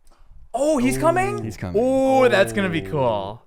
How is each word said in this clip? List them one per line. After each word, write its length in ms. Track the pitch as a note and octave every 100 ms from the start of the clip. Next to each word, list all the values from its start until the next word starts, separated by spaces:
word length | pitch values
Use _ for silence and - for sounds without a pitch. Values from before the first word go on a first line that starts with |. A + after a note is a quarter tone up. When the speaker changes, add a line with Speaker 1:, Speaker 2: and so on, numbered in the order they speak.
| - - - - - A#3+
Speaker 1:
Oh, 240 | D4 D4
he's 180 | B3+ -
Speaker 2:
Ooh. 40 |
Speaker 1:
coming? 420 | D#4+ F4 G4 -
Speaker 2:
He's 120 | A2 -
coming. 240 | - G3
Speaker 1:
Ooh, 440 | B3+ C4+ C4+ C4 B3+
that's 220 | G3 -
gonna 200 | A3 F#3
be 100 | E3
cool. 180 | F#2+ D3+
Speaker 3:
Oh, 420 | B2 G#2 G2 A2+